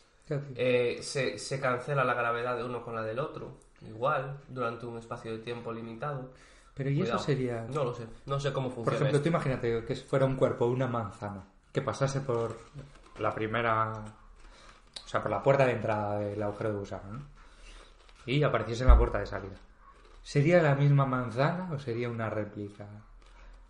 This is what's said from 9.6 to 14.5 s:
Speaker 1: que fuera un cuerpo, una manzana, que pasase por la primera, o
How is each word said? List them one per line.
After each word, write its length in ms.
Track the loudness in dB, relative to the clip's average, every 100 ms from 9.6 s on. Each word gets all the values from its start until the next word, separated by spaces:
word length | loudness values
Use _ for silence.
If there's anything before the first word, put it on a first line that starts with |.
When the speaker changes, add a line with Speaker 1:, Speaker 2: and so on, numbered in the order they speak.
| 0 0 -2
Speaker 1:
que 100 | -6
fuera 300 | 0 2 4
un 100 | 4
cuerpo, 300 | 2 4 2
una 220 | 2 0
manzana, 560 | -2 -4 -6 -8 -8 -14 _ _
que 120 | -4
pasase 380 | -2 0 0 0
por 360 | 0 0 -2 -6 -14 -16 -18 -20 -20 -4
la 120 | -2
primera, 600 | 0 -2 0 2 2 0
o 1120 | -2 -10 -16 -20 -20 -20